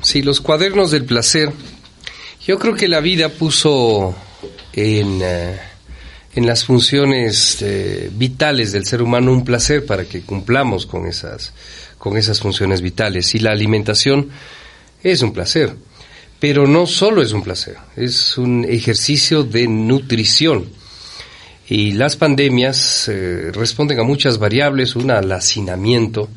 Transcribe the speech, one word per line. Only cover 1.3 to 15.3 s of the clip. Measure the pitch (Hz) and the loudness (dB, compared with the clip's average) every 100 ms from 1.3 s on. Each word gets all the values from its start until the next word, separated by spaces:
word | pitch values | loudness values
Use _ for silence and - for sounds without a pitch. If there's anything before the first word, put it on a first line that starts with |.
| 160 147 147 - - - - - - - - - | 2 0 -4 -16 -20 -20 -20 -20 -18 -20 -10 -2
yo | 196 | 0
creo | 226 | 0
que | 208 190 | 0 0
la | 160 | 2
vida | 165 175 156 | 2 0 0
puso | - 160 - 156 135 117 104 92 90 - - - - - | 0 0 2 2 4 4 2 0 -6 -14 -18 -18 -18 -10
en, | 101 107 107 101 92 | -2 0 2 0 0
eh, | 92 87 87 95 - - - - - - - | -2 -2 -4 -8 -14 -20 -20 -20 -20 -20 -8
en | 123 120 | 0 2
las | 117 | 0
funciones, | - 123 - 139 139 131 113 104 - - | 2 2 4 2 2 2 0 0 0 0
eh, | 101 98 95 92 95 | -4 -2 -4 -6 -6
vitales | 104 131 131 151 131 107 | -2 -2 0 0 0 -2
del | 101 95 | -2 -2
ser | 120 | -2
humano | 120 123 127 | 0 2 4
un | 127 | 2
placer | 123 120 - 147 | 2 0 2 0
para | 143 95 87 | 0 -4 -4
que | 90 | -10
cumplamos | 90 101 104 131 127 95 - | -8 -8 0 0 2 -2 -6
con | 90 87 | -8 -8
esas, | 87 - - - - - - - - | -8 -12 -14 -16 -18 -20 -20 -20 -10
con | 104 110 | -2 0
esas | 107 101 | 0 0
funciones | 101 92 98 92 | -2 0 0 0
vitales. | 90 - 107 90 - | -2 -2 -2 0 -2
Y | 110 | 0
la | 110 | 0
alimentación | 104 107 107 107 101 135 139 143 - - - - - - _ | 2 2 2 2 0 2 2 0 -10 -20 -20 -20 -20 -20 _
es | 180 151 | 0 2
un | 110 | 0